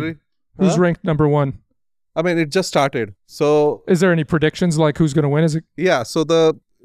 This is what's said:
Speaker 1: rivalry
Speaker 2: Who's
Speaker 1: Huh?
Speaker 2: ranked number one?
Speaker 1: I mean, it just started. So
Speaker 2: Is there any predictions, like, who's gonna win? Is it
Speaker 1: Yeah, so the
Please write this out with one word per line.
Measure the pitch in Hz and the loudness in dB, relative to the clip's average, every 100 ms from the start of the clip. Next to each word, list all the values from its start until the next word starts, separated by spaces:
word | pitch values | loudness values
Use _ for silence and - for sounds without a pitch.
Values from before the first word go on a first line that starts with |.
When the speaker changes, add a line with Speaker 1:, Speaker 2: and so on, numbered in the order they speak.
Speaker 1:
rivalry | 156 160 _ _ _ - | -4 -10 _ _ _ -2
Speaker 2:
Who's | 165 175 | 0 2
Speaker 1:
Huh? | |
Speaker 2:
ranked | 175 165 | 0 0
number | 185 151 151 | -4 0 0
one? | 147 139 - _ _ _ _ _ 156 | 0 -2 -6 _ _ _ _ _ -4
Speaker 1:
I | |
mean, | 175 170 | -2 -2
it | 156 | -2
just | 190 175 | -2 -2
started. | 160 139 135 104 - _ | 0 0 -2 -6 -10 _
So | - 147 151 147 117 - | -2 2 2 2 -2 -2
Speaker 2:
Is | 180 | 0
there | 185 | 2
any | 165 | 0
predictions, | 147 165 151 - 180 151 | -2 0 -2 0 -2 0
like, | 156 143 | 0 0
who's | 160 | 0
gonna | 147 143 | 0 0
win? | 147 | 0
Is | 165 156 | 0 -2
it | - - | -8 -4
Speaker 1:
Yeah, | 180 143 | 0 0
so | 113 165 | -2 -4
the | 156 165 160 160 _ _ | 0 2 2 0 _ _